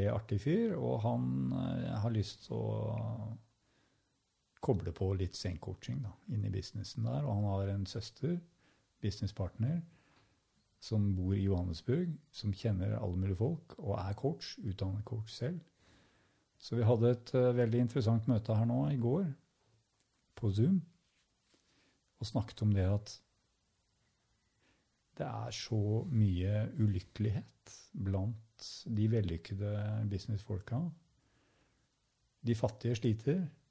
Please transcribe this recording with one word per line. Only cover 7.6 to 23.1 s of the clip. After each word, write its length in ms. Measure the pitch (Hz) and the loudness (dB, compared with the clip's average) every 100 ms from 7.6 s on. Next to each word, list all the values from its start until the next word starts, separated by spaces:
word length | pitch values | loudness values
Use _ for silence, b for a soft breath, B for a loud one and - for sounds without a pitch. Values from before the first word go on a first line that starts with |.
| 98 | 0
en 180 | 98 95 | -2 -4
søster, 540 | 113 - - - 175 - b b b b _ | -6 -10 -4 -2 -2 -6 b b b b _
businesspartner, 800 | 107 - 101 - 90 - 120 170 - b b b b b b _ _ _ | -4 -2 -4 -4 -4 0 0 0 -4 b b b b b b _ _ _
som 360 | - 107 101 92 | 0 2 4 2
bor 180 | 92 | 2
i 80 | 98 | 2
Johannesburg, 720 | 98 90 90 85 - 151 175 147 _ | 4 2 0 -2 0 0 0 -4 _
som 200 | - 107 | -6 -4
kjenner 420 | 98 113 92 98 107 | -2 0 0 0 0
alle 160 | 101 90 | 0 0
mulige 200 | 95 92 | 0 0
folk, 360 | 123 165 - - | 0 -2 -8 -8
og 180 | 131 104 | -4 -2
er 160 | 95 | -2
coach, 440 | 104 135 170 - - | -2 -2 -4 -8 -8
utdannet 440 | 131 95 95 104 - | -6 -4 -4 -4 -6
coach 280 | 110 110 | -8 -8
selv. 260 | - 123 175 - b b b b b b b b b | -6 -6 -6 -10 b b b b b b b b b
Så 160 | - 117 | -4 2
vi 80 | |
hadde 260 | 117 113 120 | 4 6 4
et, 220 | 120 - | 4 2
eh, 180 | 131 123 | 4 4
veldig 260 | 123 117 120 | 4 4 4
interessant 480 | 120 143 110 113 110 | 2 2 2 4 4
møte 280 | 110 110 107 | 2 2 2
her 100 | 113 | 4
nå 180 | 123 147 | 2 2
i 60 | 135 | 2
går, 360 | 117 156 180 135 _ _ _ _ _ _ _ _ _ - | 2 2 0 -4 _ _ _ _ _ _ _ _ _ -2
på 140 | 107 | 0
Zoom, 280 | 98 143 190 - _ _ _ _ _ _ b b b b b b - | 4 4 4 0 _ _ _ _ _ _ b b b b b b -10
og 80 | 107 | -4
snakket 340 | 120 - - | -2 -2 0
om 100 | 107 | 2
det 120 | 98 92 | 4 4
at 340 | 104 - | 2 -2